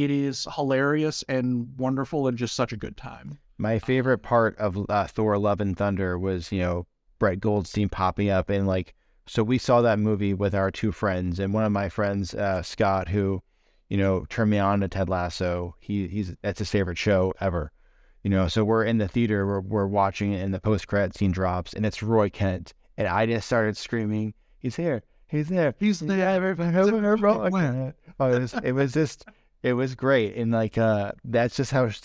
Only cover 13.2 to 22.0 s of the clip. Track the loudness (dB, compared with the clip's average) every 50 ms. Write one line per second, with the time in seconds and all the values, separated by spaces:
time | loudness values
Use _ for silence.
13.2 | 0 0 -2 -4 -6 _ _ _ _ _ _ _ _ -4 0 0 2 2 2 0
14.2 | -2 -4 -4 0 0 2 2 2 2 2 2 0 0 -2 -2 -2 -2 -2 -2 -2
15.2 | -2 -4 -4 -4 -2 -2 -2 -2 -4 -8 -10 -12 -10 -6 -4 -4 -4 -4 -4 -4
16.2 | -6 -6 -8 -8 -6 -6 -4 -4 -4 -2 0 0 0 0 -2 -2 0 2 4 4
17.2 | 4 2 0 -2 -2 -2 -2 -2 -4 -6 -10 _ _ _ _ _ _ _ _ _
18.2 | -2 0 2 2 2 2 2 0 2 2 2 2 2 2 0 0 0 0 0 0
19.2 | 0 2 2 0 0 0 -2 -4 -4 -2 -2 -2 0 0 2 2 2 2 0 0
20.2 | -2 -2 -2 -2 -2 -2 -4 -2 0 0 0 0 0 -2 0 0 0 0 0 0
21.2 | 0 0 2 2 0 -2 -2 -2 -6 -6 -6 -4 -4 -4 -4 -4